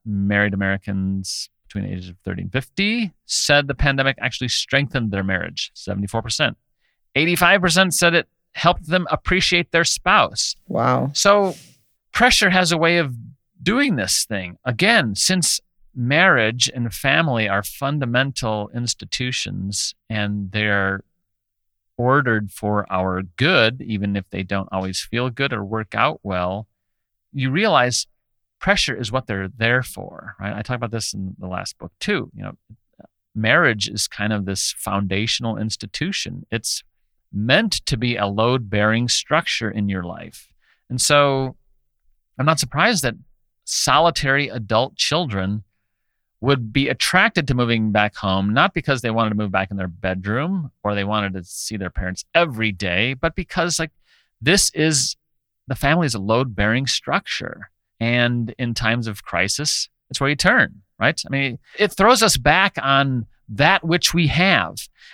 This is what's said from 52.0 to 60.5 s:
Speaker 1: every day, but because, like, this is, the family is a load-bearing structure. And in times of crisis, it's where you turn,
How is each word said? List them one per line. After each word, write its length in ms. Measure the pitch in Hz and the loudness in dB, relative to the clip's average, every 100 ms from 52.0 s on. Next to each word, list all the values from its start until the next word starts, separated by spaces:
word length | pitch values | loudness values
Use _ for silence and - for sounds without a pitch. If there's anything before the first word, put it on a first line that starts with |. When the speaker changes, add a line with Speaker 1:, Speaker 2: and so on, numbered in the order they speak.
| 92 92 - | -6 -6 0
Speaker 1:
every 360 | 170 170 110 110 | 2 2 0 -2
day, 440 | 92 95 90 120 | -2 -2 0 0
but 200 | 131 165 | -2 -4
because, 440 | 165 170 185 175 160 | -4 -6 -4 -2 -2
like, 120 | 165 _ _ _ _ - | -6 _ _ _ _ -4
this 300 | 117 196 - | 2 2 2
is, 420 | 160 156 147 127 - _ _ _ _ - | 2 2 2 -2 -6 _ _ _ _ -8
the 80 | |
family 320 | 127 143 165 151 | 0 2 2 2
is 80 | |
a 60 | 113 | -2
load-bearing 640 | 98 113 131 101 104 120 135 | 0 0 0 0 0 2 0
structure. 840 | - - 143 - - - - - _ _ - | -4 -2 -4 -2 -8 -8 -12 -20 _ _ -6
And 560 | 113 120 120 120 113 - | -2 2 2 0 -4 -4
in 160 | 120 | -6
times 320 | 113 117 120 113 | -2 0 0 -2
of 180 | 101 | -8
crisis, 640 | - 87 95 - 151 - - _ - | -4 -2 0 -2 -4 -4 -6 _ -10
it's 100 | - | -2
where 80 | 139 | -2
you 80 | 147 | 2
turn, 460 | 185 | 2